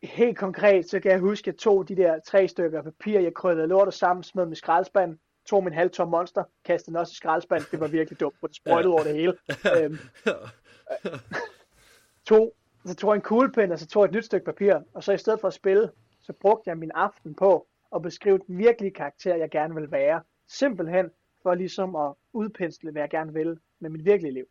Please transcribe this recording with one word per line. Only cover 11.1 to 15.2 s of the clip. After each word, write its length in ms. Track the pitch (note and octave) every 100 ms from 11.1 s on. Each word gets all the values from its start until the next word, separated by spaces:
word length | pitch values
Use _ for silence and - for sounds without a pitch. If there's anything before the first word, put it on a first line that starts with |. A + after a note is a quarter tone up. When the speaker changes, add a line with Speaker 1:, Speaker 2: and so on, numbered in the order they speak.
| C3+ - - A#4 _ _ _ _ _ _ _
Speaker 1:
tog, 300 | - A3 A3+ - _ _ F3+
så 80 |
tog 160 | F3+ G#3
jeg 60 | G#3
en 60 |
kuglepen, 500 | - A3 C4+ C4+ G3+
og 60 | E3
så 80 | D#3+
tog 160 | G#3+
jeg 60 | G3
et 60 |
nyt 100 | F#3+
stykke 200 | A3 G3
papir, 340 | - D#3 G3+ E3+ D3
og 100 | -
så 80 | D#3+
i 60 |
stedet 220 | G3